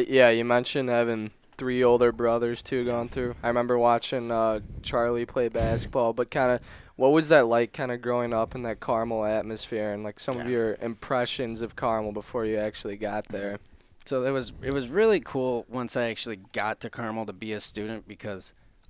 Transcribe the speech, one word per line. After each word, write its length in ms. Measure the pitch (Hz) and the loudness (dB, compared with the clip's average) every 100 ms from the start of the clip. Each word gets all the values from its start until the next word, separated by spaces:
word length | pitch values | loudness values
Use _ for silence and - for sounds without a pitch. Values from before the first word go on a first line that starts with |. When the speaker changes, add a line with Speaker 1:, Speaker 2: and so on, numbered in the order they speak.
| 123 | 4
Speaker 1:
yeah, 220 | 131 123 | 6 8
you 160 | 113 120 | 6 4
mentioned 440 | 123 123 147 127 | 2 2 -2 0
having 420 | 120 117 113 107 - _ - | 2 2 0 -6 -10 _ -8
three 260 | 127 127 | -2 4
older 280 | 123 120 120 | 6 6 6
brothers, 500 | 113 120 117 117 117 | 4 2 2 0 -4
too, 220 | - 131 120 | -4 -4 -2
going 240 | 117 123 | -2 -4
through. 260 | 131 123 120 | -4 -6 -4
I 40 | 120 | 0
remember 300 | 120 120 120 | 2 2 4
watching, 540 | 120 117 - 131 117 | 6 4 0 -4 -2
uh, 280 | 113 113 110 - - | 0 2 0 -4 -12
Charlie 420 | - 123 117 120 120 | -4 0 0 0 -2
play 240 | 131 117 | -2 -2
basketball, 640 | 113 113 117 - 135 117 | 0 0 0 -2 0 0
but 160 | 113 123 | 0 -2
kinda, 320 | 147 127 120 - - - - | 0 2 2 -4 -20 -14 2
what 140 | 131 | 4
was 160 | 160 151 | 6 6
that 180 | 156 117 | 6 8
like, 260 | 117 117 | 4 2
kinda 240 | - 131 123 | -2 -6 -4
growing 340 | 123 120 120 | -2 0 0
up 240 | 113 113 127 | 0 -2 -4
in 60 | |
that 160 | 120 104 | -6 -6
Carmel 460 | - 113 117 113 107 | -2 0 0 0 0
atmosphere 680 | 110 101 110 - 110 107 | 0 -2 -6 -6 -4 -4
and, 120 | 104 | -4
like, 160 | 107 - | -8 -8
some 200 | - 123 | -6 -6
of 60 | 120 | -2
Speaker 2:
Yeah. 60 | |
Speaker 1:
your 220 | 123 113 101 | 0 0 -2
impressions 800 | 117 110 - 131 120 - 117 113 | -6 -8 -4 -2 -2 -4 -6 -6
of 140 | 113 - | -8 -4
Carmel 360 | 123 110 107 | -2 0 -2
before 320 | 104 - 123 110 | -6 -6 -4 -2
you 120 | 107 | -2
actually 380 | 107 - 110 101 | -2 -6 -8 -6
got 280 | 107 104 - | -4 -4 -6
there? 320 | 101 101 101 - - _ - - | -8 -6 -8 -12 -20 _ -14 -4
Speaker 2:
So 180 | 131 | -2
it 80 | 131 | 0
was, 220 | 135 113 - | -2 -4 -8
it 120 | 131 | -4
was 140 | 139 120 | -4 -2
really 320 | 175 226 196 | 2 4 4
cool 460 | - 135 127 120 - | 0 -2 0 -2 -4
once 300 | 123 117 127 | -6 -4 -2
I 60 | 117 | -2
actually 280 | 107 117 98 98 | -2 -6 -8 -8
got 260 | 110 104 107 | -4 -4 -4
to 80 | 147 | -8
Carmel 360 | - 113 110 104 | -8 -6 -6 -6
to 80 | |
be 200 | 92 110 | -8 -8
a 60 | 104 | -6
student 480 | - 107 107 110 95 | -6 -8 -8 -8 -12
because 460 | 101 110 95 - - _ _ - | -12 -10 -10 -12 -18 _ _ -8